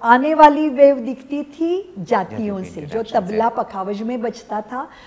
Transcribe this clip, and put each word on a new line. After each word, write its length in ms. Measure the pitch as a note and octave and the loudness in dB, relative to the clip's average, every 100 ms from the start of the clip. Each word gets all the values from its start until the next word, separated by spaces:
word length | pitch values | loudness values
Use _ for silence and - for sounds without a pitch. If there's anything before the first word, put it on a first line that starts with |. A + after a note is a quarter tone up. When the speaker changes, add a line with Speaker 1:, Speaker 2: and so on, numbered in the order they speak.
Speaker 1:
आने 300 | A#3 B3 C#4+ | 2 2 4
वाली 360 | D#4 D4+ C#4+ D4+ | 6 6 6 0
वेव 300 | B3+ C#4 C4+ | 6 6 6
दिखती 440 | A#3 B3+ - C#4+ | -2 -10 -8 -8
थी 500 | D4 - E4 F4+ G4+ - | -8 -6 -4 -4 -6 -12
जातियों 60 | E3+ | -4
Speaker 2:
जातियों 520 | A3+ F3+ G#3+ G#3 G3 | -4 -4 -6 -8 -8
के 60 | |
Speaker 1:
से, 180 | F#3 F3 | -10 -12
जो 0 | |
Speaker 2:
इंटरैक्शन 380 | D3 A3 A3+ A#3+ | -10 -8 -4 -4
से। 80 | F3+ | -4
Speaker 1:
तबला 220 | G#3+ A3+ | -2 -4
पखावज 520 | A#3 A3 G3 F#3+ G3+ | -4 -8 -8 -8 -8
में 200 | A3 B3 | -8 -6
बजता 400 | A3+ A3 - G#3+ | -8 -10 -10 -10
था 280 | G#3+ B3 D4 - | -10 -10 -12 -16